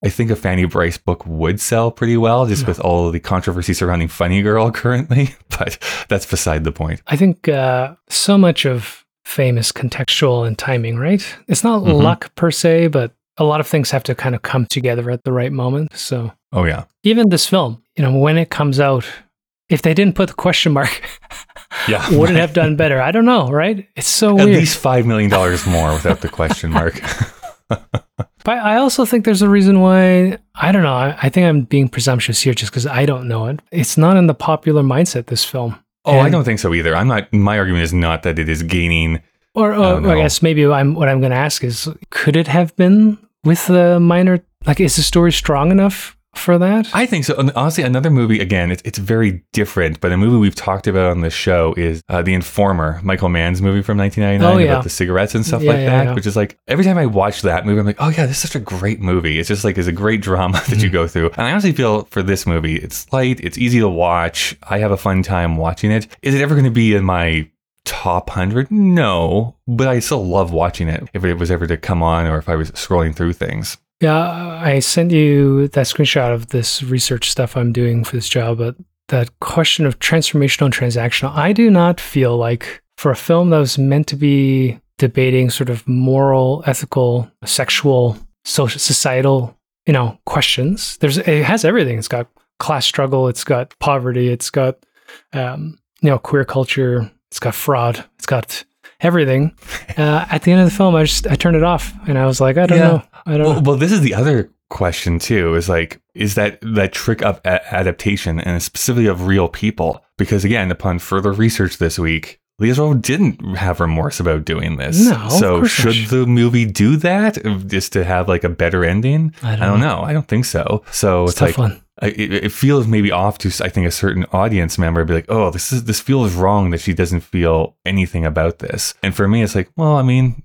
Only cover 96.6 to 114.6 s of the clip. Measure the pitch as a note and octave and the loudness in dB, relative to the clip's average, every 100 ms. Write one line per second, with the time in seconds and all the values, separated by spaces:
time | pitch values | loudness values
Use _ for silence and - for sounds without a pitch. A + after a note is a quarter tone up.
96.6 | B2+ - B2+ B2 G#2+ _ _ - B2 - | -2 -2 0 0 -4 _ _ -8 -6 -6
97.6 | - C3 A#2+ A#2 - - - B2+ - - | -2 0 0 -4 -10 -14 -6 -4 -6 -12
98.6 | - _ - - E3+ F3 C#3 C3 D3+ - | -16 _ -20 -4 0 2 2 2 0 -4
99.6 | - - - - D3+ D3+ E3+ D#3 F3 F#3 | -14 -14 -10 -2 0 0 -2 -2 4 6
100.6 | F3+ - F#3+ D#3+ D#3 - G#3 C#3 F3 D#3+ | 4 4 2 4 2 0 -2 0 2 2
101.6 | E3+ F3 - - - C3+ C3+ C3 C3 C#3+ | 2 0 -4 -10 -4 0 0 2 2 2
102.6 | F3+ E3+ E3+ E3 - - - D3+ D3+ D3+ | 4 4 4 2 -2 -14 -4 0 2 2
103.6 | C#3 C#3+ E3 G#3 C3+ F#2+ C#3 B2+ F#2+ _ | 2 2 2 2 2 2 0 0 -2 _
104.6 | - - F2+ - F2 E2+ - A2 E2+ E2 | -12 -4 -2 -2 -2 -2 0 0 2 0
105.6 | F2 E2+ E2 - _ - G#2 F#2+ G#2 - | 0 -2 -2 -8 _ -6 -4 0 -2 -4
106.6 | A2+ G#2+ F#2+ - - A2 G#2 G2 F#2 F2+ | -4 -2 -2 -2 -4 -2 -2 -2 -2 -4
107.6 | - F#2 F#2 E2+ G#2 G2+ F2+ E2 F2+ F2 | -2 -4 -4 -4 -4 -4 -4 -4 -4 -4
108.6 | - - - A#2+ G#2+ F2+ F#2 G2 E2+ - | -6 -6 -2 2 2 0 0 0 0 -2
109.6 | G#2+ - E2 - _ - G#2 G2+ G2+ A#2 | -4 -2 -4 -6 _ -6 -2 0 0 0
110.6 | F#2 E2+ F#2+ F2+ - F#2+ G2+ G2 A2+ - | -2 -4 -4 -4 -4 -2 -2 0 0 0
111.6 | F#2 - E2+ - E2 E2 - - _ - | -2 -2 -4 -2 -2 -4 -6 -20 _ -4
112.6 | A2 B2+ D3+ C3 G#2+ D3+ E3+ - - F2+ | 0 0 0 0 0 0 0 -2 -8 -4
113.6 | F#2 F2 E2+ D#2+ D2 - F2 D#2 D#2 D#2+ | -4 -2 0 0 -2 -2 -2 -2 -4 -4